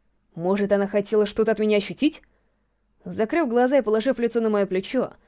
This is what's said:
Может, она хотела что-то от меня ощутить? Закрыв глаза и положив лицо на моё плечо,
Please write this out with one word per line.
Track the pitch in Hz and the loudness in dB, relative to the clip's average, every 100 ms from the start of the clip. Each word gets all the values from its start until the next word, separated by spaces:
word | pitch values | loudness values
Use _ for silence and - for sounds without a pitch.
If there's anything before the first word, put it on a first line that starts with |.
| _ _ _ | _ _ _
Может, | - 175 196 202 | -6 -2 0 2
она | 202 202 | 0 0
хотела | 208 202 214 208 | -2 0 2 2
что-то | - 220 | 0 0
от | 214 | 0
меня | 214 208 | 2 0
ощутить? | 208 170 302 - _ _ _ _ _ _ _ _ | 0 0 -2 -2 _ _ _ _ _ _ _ _
Закрыв | 180 185 220 330 277 | -10 -4 -2 0 0
глаза | 233 254 277 | 2 4 2
и | |
положив | 214 220 240 240 | 2 0 0 0
лицо | 233 233 | -2 0
на | 220 | 0
моё | 208 196 | 0 0
плечо, | 185 190 262 202 - | -4 -2 -4 -4 -8